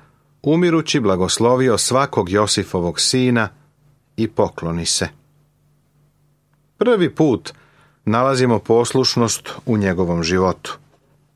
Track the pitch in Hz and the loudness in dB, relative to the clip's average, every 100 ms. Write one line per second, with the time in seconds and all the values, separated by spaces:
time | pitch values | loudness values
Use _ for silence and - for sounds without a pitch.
0 | _ _ _ _ 143 160 180 165 156 147 | _ _ _ _ 0 2 2 0 0 0
1 | 107 92 90 - 113 127 131 104 - 127 | 0 0 0 0 2 2 2 0 0 0
2 | 139 - 87 101 107 - 92 92 85 80 | 0 -2 0 0 0 -2 -4 -4 -4 -4
3 | - 131 127 120 107 - _ _ _ _ | -2 0 0 0 -2 -6 _ _ _ _
4 | _ - 113 - 101 - 82 85 80 - | _ -6 -4 -2 -2 -4 -8 -6 -4 -4
5 | 87 - _ _ _ _ _ _ _ _ | -6 -10 _ _ _ _ _ _ _ _
6 | _ _ _ _ _ _ _ _ 214 226 | _ _ _ _ _ _ _ _ 0 2
7 | 170 - 160 113 - - _ _ _ _ | 0 2 2 0 -4 -18 _ _ _ _
8 | - 113 131 131 127 110 - 117 117 131 | -2 0 2 2 2 0 2 2 2 0
9 | 123 - 117 - - - - 110 98 90 | 0 0 0 -2 -8 -10 -4 0 0 0
10 | 87 85 82 92 92 85 - - _ _ | -2 -2 0 0 0 -2 -10 -16 _ _
11 | _ _ _ | _ _ _